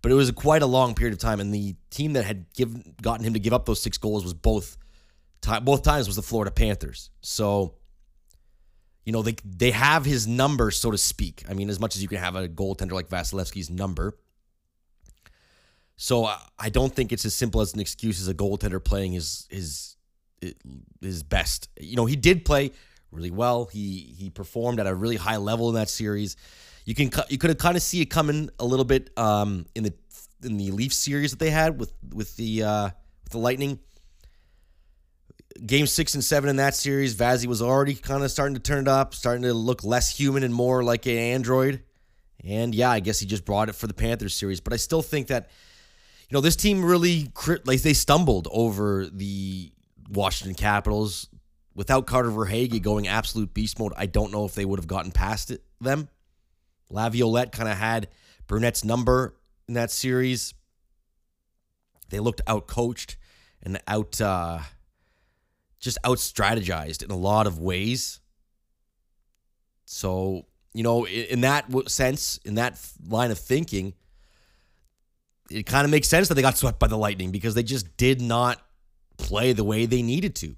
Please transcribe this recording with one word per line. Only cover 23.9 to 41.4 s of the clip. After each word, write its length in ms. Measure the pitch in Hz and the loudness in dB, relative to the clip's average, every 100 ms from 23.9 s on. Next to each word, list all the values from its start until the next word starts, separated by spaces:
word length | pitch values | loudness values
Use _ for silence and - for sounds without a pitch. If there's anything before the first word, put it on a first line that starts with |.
| 92 65 85 | -8 -12 -14
he 140 | 95 | -14
performed 480 | 87 95 120 120 120 | -12 -10 -4 -2 0
at 80 | 98 | -2
a 80 | |
really 220 | 92 113 113 | -2 -2 -2
high 220 | 95 110 | -2 -2
level 320 | 101 113 117 | -2 0 0
in 40 | |
that 140 | 113 107 | 0 -2
series. 480 | - 107 104 104 - - - - - | -4 -4 -4 -6 -8 -20 -20 -20 -14
You 100 | - | -8
can 160 | 113 135 | -2 0
cu-, 120 | - - | -2 -4
you 100 | 135 | 0
could 120 | 165 | 0
have 80 | 160 | 2
kinda 220 | 175 175 | 2 2
see 220 | - 180 | -2 -2
it 40 | 156 | 0
coming 440 | 165 151 151 151 - | 0 0 0 -4 -4
a 40 | |
little 200 | 120 131 | -2 0
bit, 260 | 127 135 - - | 2 2 0 0
um, 480 | 110 104 104 95 - | 2 4 2 -2 -6
in 80 | 113 | -6
the, 120 | 107 - _ - - _ | -6 -6 _ -20 -20 _
in 140 | 123 104 | -6 -4
the 120 | 98 | -4
Leafs 260 | 98 127 - | -2 -2 -2
series 340 | - 143 143 | -2 -2 -2
that 100 | - | 0
they 100 | 160 | 0
had 300 | 156 160 135 | 4 2 0
with, 120 | 143 - - | -8 -10 -12
with 240 | 101 104 - | -8 -8 -6
the, 260 | 113 110 | -4 0
uh, 280 | 107 107 101 - - _ | 0 0 -2 -6 -20 _
with 80 | - | -10
the 60 | 117 | -2
Lightning. 420 | 120 131 139 135 - - - _ - _ _ _ _ _ _ _ _ _ _ - - - | 0 0 -4 -6 -14 -20 -20 _ -20 _ _ _ _ _ _ _ _ _ _ -20 -20 -14
Game 220 | 110 139 147 | 0 2 4
six 280 | - 156 | 2 0
and 100 | 143 | -2
seven 240 | - 147 143 | 2 2 2
in 80 | 135 | 4
that 180 | 139 | 2
series, 400 | 139 139 139 135 | 2 0 0 0
Vazzy 320 | 104 120 127 123 | 2 2 2 0
was 140 | 113 | 0
already 340 | 120 135 139 | 2 4 2
kinda 340 | 135 - 139 139 | -2 -4 -2 -2
starting 260 | 139 143 | 0 -2
to 60 | 131 | -2
turn 200 | 117 143 | 0 0
it 80 | 135 | 4
up, 260 | 135 135 | 4 2
starting 280 | - 123 123 | -2 -2 0
to 100 | 123 | 0
look 320 | 117 113 123 | 0 0 -2
less 240 | 107 123 - - | 0 2 2 2
human 260 | 139 135 | 2 2
and 120 | 131 | 0
more 280 | 120 123 127 | 2 2 2
like 240 | 120 117 127 | 2 0 0
an 100 | 117 | 0
android. 640 | 117 127 | 0 0